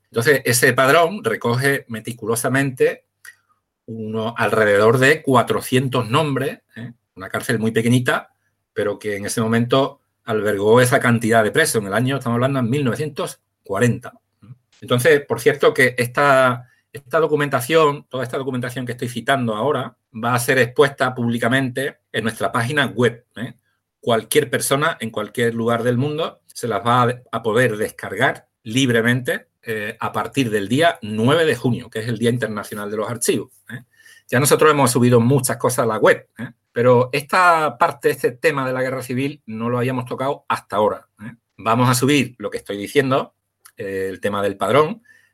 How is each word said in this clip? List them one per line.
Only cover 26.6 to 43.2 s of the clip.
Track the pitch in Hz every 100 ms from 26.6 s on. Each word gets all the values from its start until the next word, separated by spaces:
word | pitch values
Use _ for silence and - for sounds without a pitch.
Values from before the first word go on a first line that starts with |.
| 120
las | 101 117
va | 127
a, | 120 123 -
a | 113
poder | 113 110 123 104
descargar | 104 - 101 98 139 - _ _
libremente, | 110 120 135 117 117 127 127 190 - _
eh, | - 110 104 -
a | 113
partir | 110 107 - 120
del | 107 98
día | 127 170 -
nueve | 104 107 120 165 160
de | 120
junio, | 131 113 -
que | 113
es | 110
el | 107
Día | 117
Internacional | 123 113 104 95 104 104
de | 107
los | 104
Archivos, | 123 - 135 - _ -
¿eh? | 120 - _ - - _
Ya | 123
nosotros | 143 151 156
hemos | 147 127
subido | 127 120 120
muchas | 117 139 - -
cosas | 123 120
a | 117
la | 110
web, | 156 - - -
¿eh? | - - _
Pero | 120 123 123 123
esta | 143 143 185 180 165 151 -
parte, | 160 - 156
este | 139 147
tema | 123 165 143 131
de |
la | 127
guerra | 127 131
civil, | 120 127 139 147 -
no | 110 117
lo | 123
habíamos | 120 131 123
tocado | 120 131 143 _
hasta | 113 - 101
ahora, | 104 95 _ _
¿eh? | 104 - _ -
Vamos | 95 117 123
a | 123
subir | 131 147 127 -
lo | 101
que | -
estoy | - 101
diciendo, | 101 143 135 139